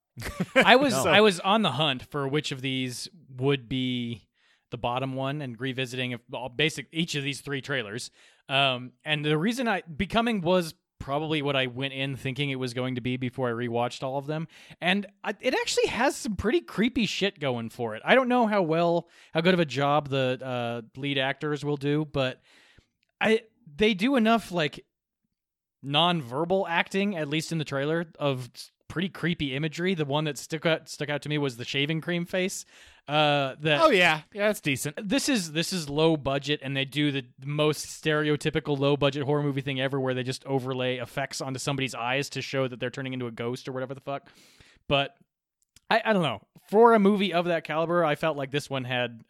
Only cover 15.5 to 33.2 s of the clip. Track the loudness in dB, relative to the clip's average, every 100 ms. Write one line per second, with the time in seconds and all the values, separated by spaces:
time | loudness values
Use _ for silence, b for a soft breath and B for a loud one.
15.5 | 0 0 0 0 2 0 0 -6 -2 0
16.5 | 0 -2 0 0 2 -2 0 -2 -2 -2
17.5 | -2 -4 -6 -6 -4 4 4 6 2 4
18.5 | 2 2 2 4 2 -2 b b 0 4
19.5 | 4 2 2 2 2 2 0 0 -2 -4
20.5 | -4 -4 -6 -10 -8 -4 0 0 -2 -4
21.5 | -4 -2 -2 0 0 0 -2 -2 -4 b
22.5 | b b b b _ _ -2 2 2 0
23.5 | _ -16 0 2 2 2 4 4 2 0
24.5 | -2 -2 -4 -20 _ _ _ _ _ _
25.5 | _ _ _ -2 2 2 0 -4 -4 0
26.5 | 0 0 0 0 0 -2 -2 -2 -2 -2
27.5 | -4 -2 -2 0 -2 -4 -4 -2 -2 -6
28.5 | -16 -20 _ _ -4 -4 -2 -2 -2 -2
29.5 | -2 -4 -2 -2 0 0 0 -2 -4 -8
30.5 | -2 0 0 -2 -8 -4 -4 -2 0 0
31.5 | -4 -6 -2 0 -2 -2 -4 -2 -2 -2
32.5 | -4 -14 b b b -2 2